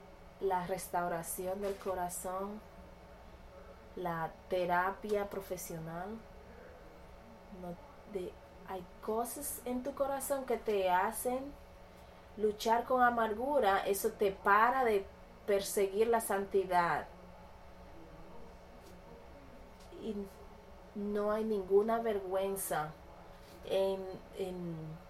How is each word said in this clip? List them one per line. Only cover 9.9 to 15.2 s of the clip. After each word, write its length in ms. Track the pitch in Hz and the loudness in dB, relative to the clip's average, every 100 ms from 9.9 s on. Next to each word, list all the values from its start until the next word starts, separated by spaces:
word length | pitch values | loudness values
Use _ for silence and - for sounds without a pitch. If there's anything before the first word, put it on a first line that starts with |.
corazón 520 | 277 277 269 - 269 254 | 0 0 0 0 0 0
que 120 | 233 | 0
te 320 | - 202 185 | 2 4 6
hacen 640 | 180 202 226 247 254 285 - - - - - - - - - | 6 4 2 0 -2 -4 -10 -16 -18 -20 -18 -18 -20 -14 0
luchar 480 | 214 208 226 240 233 | 0 2 4 4 4
con 160 | 254 | 8
amargura. 840 | 240 233 220 214 269 285 202 196 - | 8 8 2 2 2 6 6 6 4
Eso 260 | 196 220 | 2 0
te 200 | - 202 | 4 2
para 520 | 196 202 202 233 269 233 | 4 6 8 8 6 4
de 200 | 202 - - | 4 0 -8